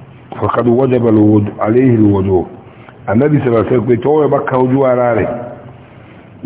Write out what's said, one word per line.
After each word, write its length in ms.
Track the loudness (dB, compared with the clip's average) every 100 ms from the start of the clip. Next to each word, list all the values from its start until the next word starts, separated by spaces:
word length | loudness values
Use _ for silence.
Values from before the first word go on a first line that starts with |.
| -20 -20 -18 -8
فقد 260 | -4 -2 0
وجب 400 | 0 2 0 2
الوضوء، 460 | 2 4 2 0 -4
عليه 360 | 0 2 2 2
الوضوء. 500 | 2 2 0 -2 -4 -12 -20 -20 -20 -14 -4
Ànábì 320 | 0 2 0
sallallahu 260 | 0 0 0
alaihi 100 | 0
wasallam 120 | 0
pé 80 | -2
tọ́wọ́ 300 | 0 0 0
ẹ 20 |
bá 100 | -2
kan 200 | -2 -2
ojú 260 | 0 0 0
ara 300 | 0 0 -2
rẹ̀, 140 | -4 -6 -12 -16 -20 -20 -20 -20 -20 -20 -20 -16